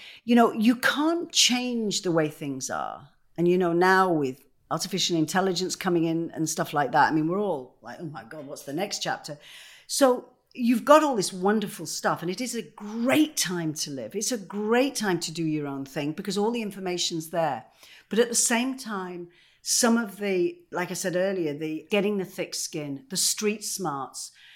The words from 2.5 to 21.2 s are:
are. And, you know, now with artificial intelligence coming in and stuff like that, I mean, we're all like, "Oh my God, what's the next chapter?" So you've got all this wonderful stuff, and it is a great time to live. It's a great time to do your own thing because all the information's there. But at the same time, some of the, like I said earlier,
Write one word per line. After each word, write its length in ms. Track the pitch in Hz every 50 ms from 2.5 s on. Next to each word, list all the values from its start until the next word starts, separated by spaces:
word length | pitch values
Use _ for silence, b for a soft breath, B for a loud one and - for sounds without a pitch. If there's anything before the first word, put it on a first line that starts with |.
| 135 131 127 -
are. 380 | 98 76 64 50 55 - - - _ _ _ _ _
And, 100 | - 170
you 120 | 175 180 180
know, 140 | 185 170
now 380 | 170 170 180 185 190 190 190 185
with 300 | 170 151 143 131 131 - - _ _ _ _ -
artificial 460 | 143 160 - 196 196 175 - - 175
intelligence 600 | 165 156 151 - 185 190 190 175 165 185 165 -
coming 280 | - - 190 175 170 165
in 260 | 165 165 165 170 - -
and 140 | - 160 156
stuff 240 | - - 165 -
like 200 | - 147 143 120
that, 200 | 127 151 135 110
I 20 | 139
mean, 140 | 156 151 160
we're 120 | 180 202
all 360 | 208 196 165 135 127 - _ _
like, 160 | - 117 120 -
"Oh 60 | 175
my 180 | 156 151 147 113
God, 220 | 113 160 156 139
what's 160 | 139 139 -
the 100 | - 139
next 300 | 139 165 202 202 - -
chapter?" 360 | - 170 123 - - - 147 B B B B B B B B B B
So 440 | - - - 277 254 247 233 - - _ _ _ _ -
you've 300 | - 240 226 254 220 208
got 200 | 262 294 311 311
all 100 | 294 262
this 180 | 208 175 -
wonderful 540 | 196 185 180 196 214 220 202 170 - - 165
stuff, 360 | - - - - 202 156 147
and 80 | 170 175
it 100 | 185 180
is 140 | 254 233 233
a 60 | 233
great 720 | 175 147 - - 208 208 214 233 233 262 262 294 302 302 -
time 380 | - - 165 185 175 165 156 147
to 160 | - - 156
live. 260 | 143 131 113 107 -
It's 160 | 196 - -
a 60 | 254 214
great 580 | 185 165 - 208 208 214 233 247 269 277 277
time 240 | - 220 202 175 165
to 100 | 170 -
do 140 | 156 170 165
your 220 | 156 151 151 147 139
own 160 | 139 135 135
thing 280 | - - 160 143 147
because 260 | 156 - 190 208 185 202
all 120 | 202 226
the 120 | 240 240
information's 680 | 220 202 196 196 190 185 180 175 - - 175 160 160 160
there. 340 | - 170 165 151 131 113 - B B B B B B B B -
But 100 | - 208
at 100 | 240 240
the 60 | 233
same 420 | - - - - 233 247 269 254
time, 520 | 262 - 214 214 190 185 180 180 175 175 170 b b b b b b
some 360 | - - - - 254 233 233 233
of 200 | 233 196 185 196
the, 400 | 202 202 190 180 175 175 - - - _
like 180 | - 170 180 175
I 40 | 185
said 200 | 170 - 185 165
earlier, 380 | 180